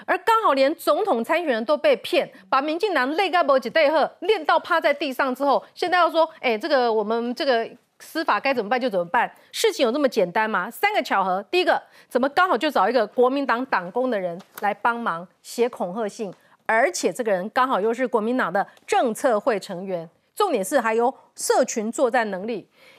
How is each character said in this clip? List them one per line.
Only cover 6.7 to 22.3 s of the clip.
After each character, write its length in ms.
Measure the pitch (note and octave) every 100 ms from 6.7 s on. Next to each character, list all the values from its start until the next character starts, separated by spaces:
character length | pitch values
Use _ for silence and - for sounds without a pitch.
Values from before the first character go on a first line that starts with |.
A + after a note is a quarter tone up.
| C4+ A#3+
我 100 | A3
们 320 | G#3 A#3 A#3+
这 100 | B3
个 240 | C#4+ A#3 A3 - _ _
司 260 | - D#4
法 140 | E4 G#3
该 160 | C4+
怎 80 | B3
么 80 | G3+
办 100 | B3+
就 80 | B3+
怎 80 | F#3
么 80 | F3
办？ 220 | B3 F#3+ - _
事 220 | - A4+
情 120 | D#4+
有 60 | A#3+
这 80 | D4+
么 100 | C#4
简 220 | A3 F3
单 180 | A3 A3
吗？ 220 | G3 G3
三 220 | - G4+
个 80 | G4+
巧 220 | C4 G#3+
合： 200 | F#3+ F#3 G3+
第 80 | F4+
一 60 |
个， 180 | E4+ A#3+ - - _
怎 120 | B3
么 80 | C#4
刚 200 | F#4 F#4
好 80 | B3
就 140 | D#4
找 180 | B3+ G3
一 40 |
个 120 | B3+
国 240 | G#3 - B3
民 160 | C#4
党 220 | C4 A#3 C4
党 240 | G#3 F3
工 180 | A#3+ C4
的 120 | G#3
人 200 | F3+ E3+ - -
来 120 | G3+
帮 240 | G#3 A#3+ A#3
忙 300 | A3 E3 F3+ _
写 260 | - - A#3+
恐 240 | - F#3+
吓 140 | A3 G#3
信？ 260 | - G3+ - _ _ -
而 220 | A3+ D4+
且 200 | - G#3+
这 120 | E3+
个 80 | A3
人 180 | F#3 G#3
刚 160 | C4+ B3
好 140 | G3
又 120 | A3
是 140 | B3 B3+
国 140 | A3+
民 160 | A3 B3+
党 160 | F#3+
的 120 | G3 F#3 - -
政 260 | G4+ C4+
策 280 | G#3+ C4 G#3
会 180 | - G3+
成 260 | - F3
员， 240 | G3 F3 E3 _ _ -
重 160 | G#4
点 120 | A#3+
是 160 | F#3+ C#4
还 140 | A3+
有 180 | A3+ A#3+ - _
社 300 | - - F#4+
群 260 | C4 A#3 G#3+
作 180 | C#4 B3
战 180 | B3 G#3+